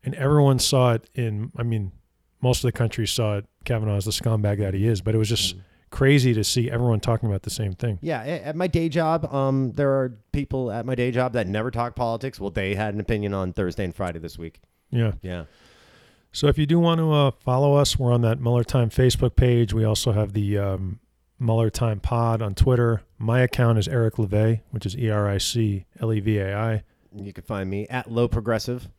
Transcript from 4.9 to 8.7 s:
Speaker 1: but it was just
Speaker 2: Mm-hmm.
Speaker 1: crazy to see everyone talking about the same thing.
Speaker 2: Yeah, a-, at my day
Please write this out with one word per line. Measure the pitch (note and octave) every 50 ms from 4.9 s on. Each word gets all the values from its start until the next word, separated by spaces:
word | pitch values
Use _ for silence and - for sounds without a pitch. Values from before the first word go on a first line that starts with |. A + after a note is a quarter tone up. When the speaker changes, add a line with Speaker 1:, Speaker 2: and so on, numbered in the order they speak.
| A2+ F#2+
Speaker 1:
but | F2+ G#2+ G#2+
it | A2
was | A2 G#2
just | A#2 - - - -
Speaker 2:
Mm-hmm. | F#2 - _ _ _ _ _
Speaker 1:
crazy | - - C3+ C3+ C#3+ C#3+ B2 C3 A#2
to | G#2+ G#2
see | - - B2+ A2+ B2+
everyone | A#2+ A#2+ B2 A#2+ A2+ G#2+
talking | - - A#2 A2+ - A2
about | G2+ F#2+ -
the | -
same | - - A2 G2+ F#2
thing. | - - A#2+ G#2 F2
Speaker 2:
Yeah, | - E3 D#3 B2 A2
a-, | C#3 E3+ D3+ F#2+
at | C#3 D#3
my | D#3+ F3+
day | F3+